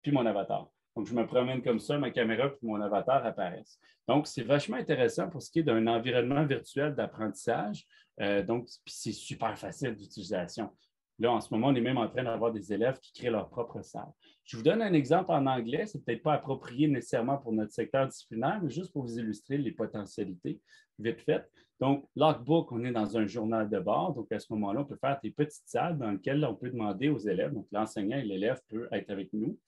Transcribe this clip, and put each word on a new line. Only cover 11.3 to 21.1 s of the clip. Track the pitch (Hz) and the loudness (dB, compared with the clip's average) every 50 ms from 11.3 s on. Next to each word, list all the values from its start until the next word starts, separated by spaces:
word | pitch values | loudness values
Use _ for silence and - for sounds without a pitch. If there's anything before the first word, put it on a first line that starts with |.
en | 123 110 | 2 2
ce | 107 - 127 | 0 0 0
moment, | 110 117 139 | 2 4 4
on | 139 | 4
est | 123 | 4
même | 117 123 131 127 | 2 2 2 0
en | 113 107 | 0 0
train | - 123 - | -2 -2 -2
d'avoir | 117 117 104 110 117 113 | -2 0 0 0 0 0
des | 107 92 82 104 | -2 -4 -4 0
élèves | 98 110 127 131 - | 2 2 2 0 0
qui | - - - | -6 -20 -14
créent | - 123 123 | -6 -2 0
leur | 113 104 92 - | 0 0 -2 -4
propre | - 123 117 - - 110 | -4 -6 -6 -6 -6 -12
salle. | 95 - - 110 104 - - _ _ - _ _ _ | -12 -10 -12 -12 -12 -12 -16 _ _ -20 _ _ _
Je | - - | -12 -6
vous | 123 113 | 2 4
donne | 151 190 226 226 | 6 6 6 6
un | 202 175 | 4 6
exemple | 151 139 123 151 180 185 - | 6 6 6 6 4 6 4
en | 165 151 135 | 2 4 4
anglais. | 135 131 127 113 117 123 165 208 | 4 2 0 0 0 0 -2 -2
C'est | 214 - 139 - | -2 -6 -6 -4
peut-être | - 117 113 - | -4 -4 0 2
pas | 156 151 | 2 2
approprié | 131 - 139 135 131 - - 123 127 151 156 | 2 2 -2 -4 -4 -6 -6 0 2 4 4
nécessairement | 139 120 113 - - 123 113 127 139 135 | 4 2 0 0 0 0 2 2 0 -2
pour | - 117 110 | -2 -2 0
notre | 110 107 104 | 0 0 -2
secteur | - - 113 104 - 135 135 120 | -2 -4 -2 0 2 2 2 2
disciplinaire, | 110 - - - 113 110 120 147 202 220 | -2 -8 -14 -8 -4 -2 0 0 0 0
mais | 185 143 | -2 -2
juste | 117 156 185 175 - | -4 -4 -8 -6 -6
pour | 147 127 | -6 -6
vous | 120 117 117 | -4 -4 -4
illustrer | 117 110 104 104 - - 135 | -4 -4 -4 -6 -6 -4 -2
les | 143 143 117 - | -2 -2 -2 -2
potentialités, | - 113 104 - 110 101 92 - - 104 95 92 85 - - - - _ _ - - _ _ _ - | -4 -4 -4 -4 -6 -8 -8 -6 -6 -6 -6 -6 -8 -6 -8 -8 -8 _ _ -20 -20 _ _ _ -6
vite | 107 117 | -4 -4